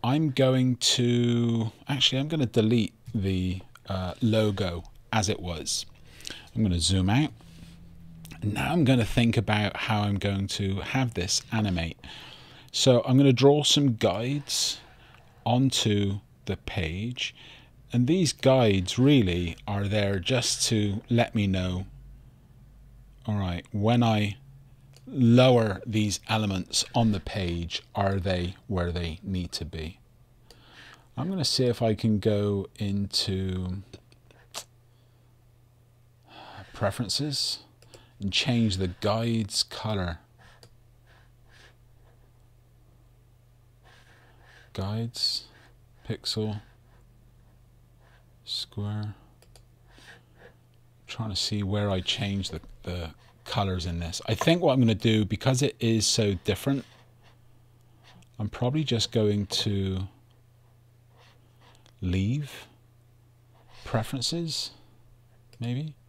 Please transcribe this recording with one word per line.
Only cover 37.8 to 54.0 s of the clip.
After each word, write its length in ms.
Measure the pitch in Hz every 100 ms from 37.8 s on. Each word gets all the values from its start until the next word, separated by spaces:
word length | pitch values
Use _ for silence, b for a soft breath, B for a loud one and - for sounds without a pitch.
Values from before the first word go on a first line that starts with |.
| B B B B
and 120 | 98
change 440 | - - 120 113 95
the 100 | 95 90
guides 640 | 104 110 117 113 104 -
color. 560 | - - 113 107 90 82 _ _ B B B - _ _ _ b b _ - b b b - - - - - _ - _ _ - _ _ _ _ _ _ _ _ _ _ b b b b b b b b b
Guides, 720 | - 95 110 117 - - - - b b - - - -
pixel, 520 | 110 - - 107 107 - - _ - - - - - - - - _ _ - b b b -
square. 720 | - - - - 101 107 107 101 - - - - - _ - B B B _ - B B _ _ - _ -
Trying 240 | - 110
to 60 | 95
see 260 | - 104
where 260 | 98 104 104
I 120 | 95
change 480 | 92 - 101 98 95
the, 100 | 82 - -
the 280 | - 87 80 - b -
colors 420 | - - 98 92 87
in 140 | 85